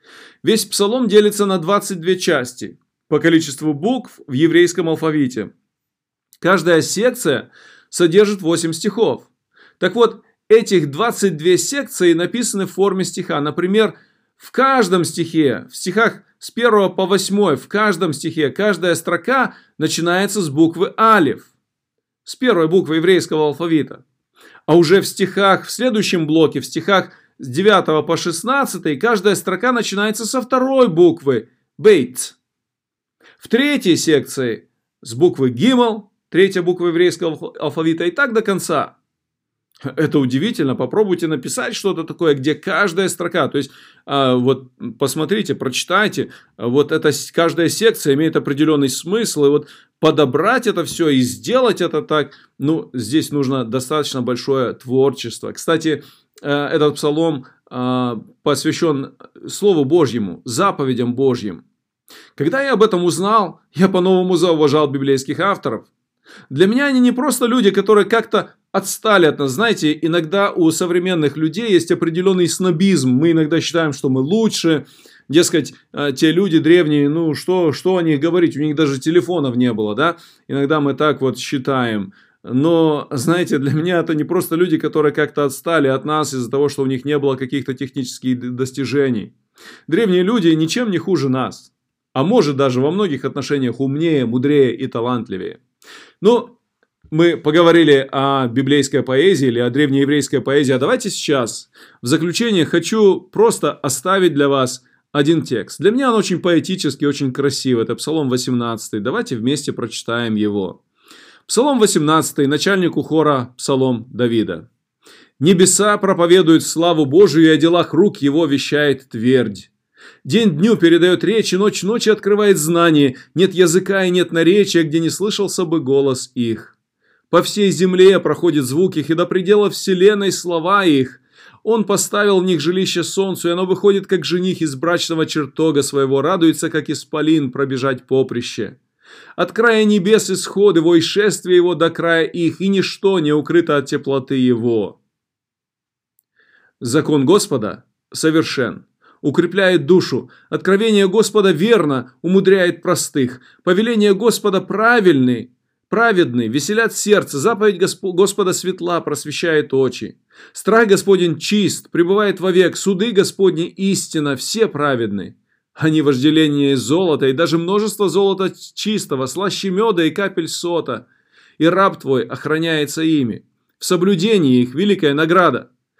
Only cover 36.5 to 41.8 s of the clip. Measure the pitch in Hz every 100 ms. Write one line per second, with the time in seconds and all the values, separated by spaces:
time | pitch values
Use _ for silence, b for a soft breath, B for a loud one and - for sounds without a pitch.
36.5 | 190 175 180 175 165 180 170 170 151 160
37.5 | - 147 151 160 165 175 180 277 220 214
38.5 | 190 - 151 113 _ _ _ _ _ _
39.5 | _ _ _ 139 139 156 151 131 131 175
40.5 | - 143 117 127 180 208 175 165 151 123
41.5 | 185 240 214